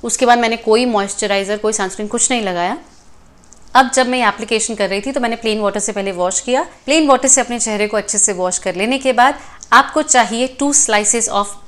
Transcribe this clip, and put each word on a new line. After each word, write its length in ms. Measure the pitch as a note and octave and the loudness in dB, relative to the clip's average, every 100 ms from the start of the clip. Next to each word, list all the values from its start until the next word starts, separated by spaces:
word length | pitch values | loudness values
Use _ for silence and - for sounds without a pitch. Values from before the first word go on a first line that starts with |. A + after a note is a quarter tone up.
उसके 220 | A#3+ - A#3+ | -4 0 4
बाद 140 | A#3+ | 4
मैंने 180 | A#3 A3+ | 2 -2
कोई 280 | A3 A3 B3 | 2 2 2
मॉइस्चराइज़र, 720 | G#3+ G3+ - G#3 G3 G3 G#3+ | 0 -2 -4 -2 -2 -2 -2
कोई 160 | G#3+ | -2
सनस्क्रीन, 340 | G#3+ F#3+ - G#3 | -2 -4 -6 -6
कुछ 240 | A#3 - | -2 0
नहीं 100 | B3 | 0
लगाया। 360 | G3+ F3 F3 D4 - - - - - - - - - | -2 -2 -2 -4 -10 -20 -20 -20 -20 -20 -20 -20 0
अब 180 | B3 B3+ | 2 4
जब 140 | C4+ B3 | 2 0
मैं 200 | B3+ A3 | 2 0
एप्लीकेशन 480 | - A3 A3 A3 A3 | 0 -4 -2 -2 -2
कर 140 | G3 | -2
रही 120 | G3 | -2
थी 100 | G#3+ | -2
तो 80 | C4+ | -2
मैंने 160 | A#3+ A#3 | -2 -2
प्लेन 240 | A3+ G#3+ | -2 0
वाटर 200 | G3+ G3+ | 0 -2
से 120 | G3+ | -4
पहले 200 | G3+ G3 | -4 -4
वॉश 280 | F3 F3+ F#3+ | -2 -2 -2
किया। 260 | - B3+ E4+ - - | 0 -2 -2 -10 0
प्लेन 220 | D#4 D4+ | 2 4
वाटर 200 | B3+ C4+ | 4 4
से 140 | C4 | 2
अपने 180 | A#3+ A#3+ | 0 -4
चेहरे 280 | A3+ G#3 G#3 | -4 -2 0
को 100 | G#3+ | -2
अच्छे 200 | G3+ G#3+ | -2 -2
से 160 | - | -2
वॉश 240 | F3+ F3+ F#3 | -2 -2 -2
कर 180 | F#3+ F3+ | -4 -2
लेने 220 | G#3+ C4+ | -2 0
के 160 | C4+ | 0
बाद 260 | A#3+ B3+ D4 - - - | 4 2 2 -12 -20 2
आपको 280 | A#3+ C#4 D#4 | 4 4 -2
चाहिए 460 | D4+ B3+ G#3+ A#3 C4 | 2 2 2 0 -4
टू 260 | C4 C#4+ | -2 0
slices 560 | C#4 - G#3+ G#3 A#3 G#3+ | 2 2 0 2 0 0
of 160 | G3+ G#3 - | -2 -4 -8